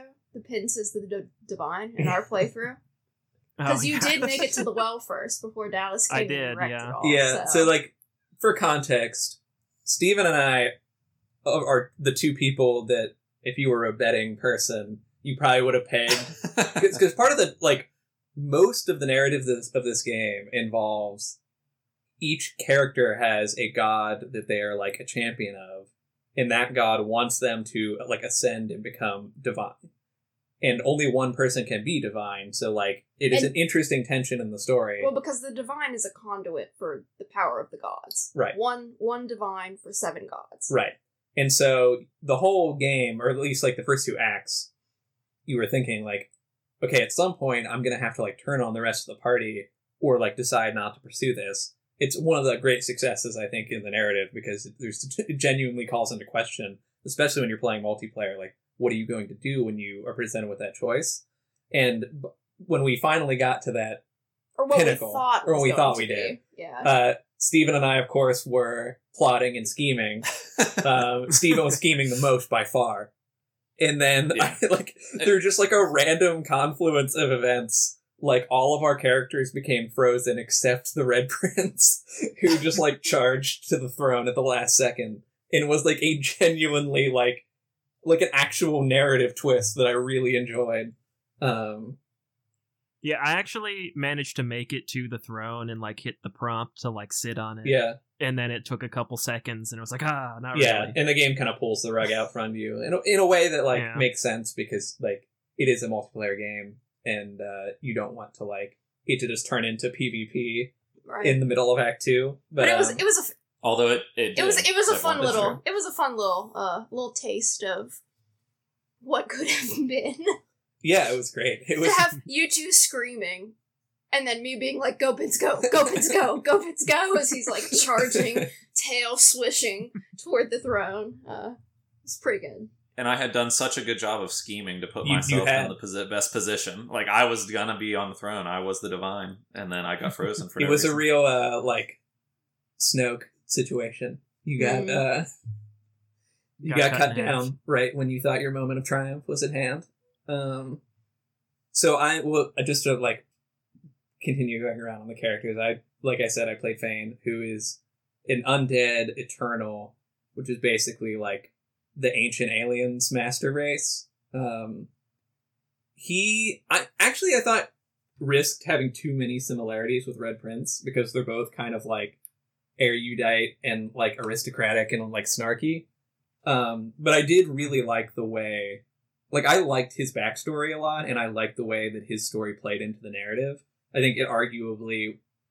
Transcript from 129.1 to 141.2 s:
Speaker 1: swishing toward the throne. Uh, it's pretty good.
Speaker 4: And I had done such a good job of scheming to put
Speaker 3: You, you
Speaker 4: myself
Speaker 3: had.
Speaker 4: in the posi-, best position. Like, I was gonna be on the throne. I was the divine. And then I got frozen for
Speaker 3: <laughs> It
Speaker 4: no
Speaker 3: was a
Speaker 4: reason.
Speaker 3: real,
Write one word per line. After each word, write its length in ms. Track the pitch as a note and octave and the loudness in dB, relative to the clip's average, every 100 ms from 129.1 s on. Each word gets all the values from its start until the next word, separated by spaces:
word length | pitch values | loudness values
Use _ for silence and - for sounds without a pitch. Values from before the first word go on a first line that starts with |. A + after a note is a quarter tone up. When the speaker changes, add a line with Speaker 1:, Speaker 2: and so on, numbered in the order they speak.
| B3 | 6
Speaker 1:
swishing 720 | - B3 A#3+ B3+ A#3 G3 A#3+ G3+ - - | 6 6 0 0 -2 -4 -8 -12 -16 -18
toward 300 | - C4 A#3 | -2 0 0
the 80 | A#3 | -4
throne. 580 | C4 G#3 F#3 G3 G#3+ B3 B3+ | -2 -2 -2 -6 -10 -12 -14
Uh, 280 | - - B3 _ _ _ _ | -12 -12 -14 _ _ _ _
it's 120 | - - | -14 -6
pretty 300 | C4 C#3+ - | -4 -4 -6
good. 220 | G#2 A2 _ _ - | -14 -18 _ _ -4
Speaker 4:
And 120 | B2 | -2
I 80 | B2 | 0
had 160 | B2+ | 0
done 180 | A#2+ A#2+ | 0 0
such 260 | - C3 C#3 | 0 0 -2
a 40 | |
good 160 | A2+ A2 | -2 -2
job 240 | G#2+ G#2+ | -2 -4
of 80 | F#2+ | -4
scheming 500 | - - G#2 G2 F2+ | -8 -8 -8 -8 -8
to 60 | F2 | -8
put 180 | G#2+ D3 | -6 0
Speaker 3:
You, 40 | |
you 60 | D3 | 0
Speaker 4:
myself 320 | - C3+ C3+ | 2 2 2
Speaker 3:
had. 140 | C3+ | 2
Speaker 4:
in 40 | - | -2
the 80 | - | -8
posi-, 320 | G2+ G2 G2 | -8 -8 -4
best 240 | G#2 - | -2 -2
position. 540 | A#2+ G#2 G#2 - F#2 A#2 | 0 -2 -2 -4 -8 -8
Like, 220 | G#2 G#2 | -4 2
I 160 | G#2+ | 4
was 260 | B2 A2+ G2 | 4 2 -4
gonna 260 | G#2+ G#2+ G#2 | -4 -4 -4
be 180 | G#2+ G2+ | -4 -2
on 120 | G2 | -4
the 40 | |
throne. 320 | F#2+ G#2 G#2 F2 | -6 -8 -6 -4
I 140 | F#2 | -4
was 200 | F#2 F#2 | -4 -4
the 80 | G2+ | -6
divine. 500 | F2+ F#2+ G2+ F#2+ F#2+ _ | -6 -6 -6 -10 -14 _
And 180 | G2 F#2+ | -12 -8
then 120 | F2+ | -6
I 140 | F2 F2 | -4 -4
got 160 | - | -4
frozen 340 | - F#2+ G#2+ - | -4 -4 -4 -6
for 120 | - | -2
Speaker 3:
<laughs> 20 | |
It 20 | C#3+ | 2
Speaker 4:
no 40 | |
Speaker 3:
was 140 | D3 | 4
a 100 | D#3 | 2
Speaker 4:
reason. 20 | D3+ | 2
Speaker 3:
real, 300 | D3+ D3 | 4 6